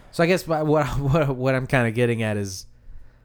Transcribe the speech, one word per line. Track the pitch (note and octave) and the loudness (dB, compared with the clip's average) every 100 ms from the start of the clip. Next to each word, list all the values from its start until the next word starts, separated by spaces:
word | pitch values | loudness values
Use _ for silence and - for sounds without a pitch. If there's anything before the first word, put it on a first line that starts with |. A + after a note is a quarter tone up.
| - | -12
so | - | 0
I | E3+ | 2
guess | F3+ - | 2 0
what, | D#3 D#3 | -2 2
what, | D3+ C#3 | 2 2
<laughs> | A#2+ | 0
what, | C#3 E3 C#3 B2+ | 2 2 2 0
what | C3 C3 | 0 0
I'm | C3 | 0
kinda | C3+ A#2 | 0 0
getting | A2 A#2+ A#2 | 2 0 0
at | A2 G#2 | -2 -2
is, | G2 F#2 - - - - - - | -4 -8 -16 -20 -18 -18 -18 -20